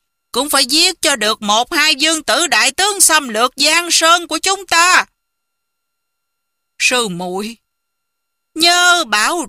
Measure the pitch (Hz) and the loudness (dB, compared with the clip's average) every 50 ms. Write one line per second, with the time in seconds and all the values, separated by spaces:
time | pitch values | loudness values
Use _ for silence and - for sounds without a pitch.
0 | _ _ _ _ _ _ - 240 277 294 294 277 285 240 277 320 349 370 339 - | _ _ _ _ _ _ -6 -6 -4 -2 -2 -2 -2 0 0 0 0 0 -2 -2
1 | - 311 277 220 214 214 220 - 214 202 208 - - - 349 285 302 311 311 262 | -2 -2 -2 0 -2 -2 -4 -4 -2 0 0 0 0 -2 -2 0 0 0 0 0
2 | 302 320 330 311 - - 214 285 349 294 247 214 233 269 269 - 381 415 403 381 | 0 -2 -2 -2 -2 -2 -2 -2 0 0 0 0 0 0 0 0 -2 -2 0 0
3 | - - 320 311 285 247 208 214 349 - - - 285 302 320 339 349 339 311 - | 2 2 2 2 0 -2 -2 -2 -2 -2 0 -2 0 0 2 0 0 0 0 2
4 | 320 330 349 359 339 - 311 330 - 370 392 392 381 - 349 339 349 359 359 277 | 4 4 4 2 2 -4 -6 -4 -2 -2 -2 -4 -2 -2 0 2 4 4 4 2
5 | 190 - _ _ _ _ _ _ _ _ _ _ _ _ _ _ _ _ _ _ | 0 -2 _ _ _ _ _ _ _ _ _ _ _ _ _ _ _ _ _ _
6 | _ _ _ _ _ _ _ _ _ _ _ _ _ _ _ - - - 254 247 | _ _ _ _ _ _ _ _ _ _ _ _ _ _ _ -4 -2 0 0 0
7 | 233 202 175 170 185 180 180 190 208 226 233 - _ _ _ _ _ _ _ _ | -2 -4 -6 -8 -8 -8 -6 -8 -8 -10 -12 -16 _ _ _ _ _ _ _ _
8 | _ _ _ _ _ _ _ _ _ _ _ - 330 349 349 349 359 359 349 349 | _ _ _ _ _ _ _ _ _ _ _ -2 0 2 2 4 4 2 2 2
9 | 311 220 214 208 214 262 330 349 269 | 0 -2 -2 0 0 0 -2 -4 -6